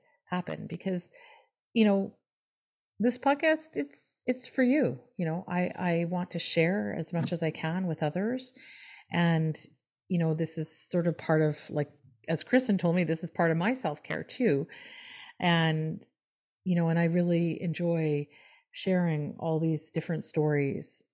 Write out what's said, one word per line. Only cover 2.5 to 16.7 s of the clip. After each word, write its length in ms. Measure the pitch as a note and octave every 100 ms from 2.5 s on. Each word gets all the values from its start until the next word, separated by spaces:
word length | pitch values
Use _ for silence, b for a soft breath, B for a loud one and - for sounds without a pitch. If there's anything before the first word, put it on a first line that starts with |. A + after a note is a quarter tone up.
| _ _ _ _ -
this 200 | A3+ A#3+
podcast, 580 | - C#4+ D#4+ D#4 - -
it's, 460 | C#4+ - - - -
it's 220 | B3+ -
for 140 | -
you. 360 | B3 D4 F#3 C3 - -
You 80 | E3
know, 180 | E3 -
I, 240 | F3+ F3+ -
I 280 | F3+ E3+ E3+
want 220 | F3+ F3+
to 80 | E3+
share 580 | - - E3 G3+ G#3 -
as 140 | D#3+
much 200 | E3+ -
as 100 | E3+
I 80 | D#3
can 360 | - D#3+ F3+ F3+
with 160 | D#3+
others. 520 | D3+ F3+ G#3+ B3+ - - B B B B B
And, 460 | E3+ E3+ D#3+ D#3+ D3+ - _ _ _ -
you 100 | F3
know, 140 | D#3+
this 240 | D#3 D#3+ -
is 320 | D#3 - -
sort 180 | F3+ E3+
of 120 | D#3+
part 240 | - D#3
of, 160 | D3+ D3 -
like, 220 | D3 D3 - - _ -
as 140 | E3
Kristen 340 | - B3+ B3+ G3
told 180 | E3+ F3
me, 80 |
this 180 | E3 E3
is 60 | F3
part 220 | - E3+
of 80 | E3
my 160 | F#3+
self-care 500 | C4 E3 D3 - D#3+
too. 420 | - - A#3 C#3 D#3+ B B B B B B B
And, 640 | F3+ E3+ D#3+ D#3 D#3 - - _ _ _ _ _
you 100 | F#3